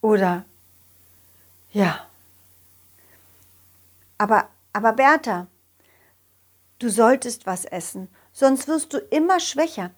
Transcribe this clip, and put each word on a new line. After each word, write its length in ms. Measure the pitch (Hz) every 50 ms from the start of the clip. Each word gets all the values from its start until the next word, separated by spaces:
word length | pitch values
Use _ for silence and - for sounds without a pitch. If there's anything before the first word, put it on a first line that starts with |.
| -
Oder, 400 | 220 214 202 190 180 175 175 196 _ _ _ _ _ _ _ _ _ _ _ _ _ _ _ _ _ _ _ _ _ _ _ _ _
ja. 340 | - 208 196 175 147 - - - _ _ _ _ _ _ _ _ _ _ _ _ _ _ _ _ _ _ _ _ _ _ _ _ _ _ _ _ _ _ _ _ _ _ _ _ _ _ _ _ _
Aber, 320 | _ 208 202 220 208 - - _ _ _ _ _
aber 180 | 208 214 226
Bertha, 560 | 220 240 262 269 302 311 311 247 196 175 180 - _ _ _ _ _ _ _ _ _ _ _ _ _ _ _ _ _ _ _ _ _ _ _ _ _ _
du 100 | - 240
solltest 560 | 196 208 226 226 254 254 - 240 233 - -
was 180 | - 185 180 -
essen, 460 | - - 185 170 - - 190 185 - _ _ _ _ _
sonst 340 | - 277 269 269 262 -
wirst 240 | - 320 311 294 -
du 60 | -
immer 420 | 233 - - - 311 311 349 381 349
schwächer 520 | - - - 269 320 330 - - 185 175 _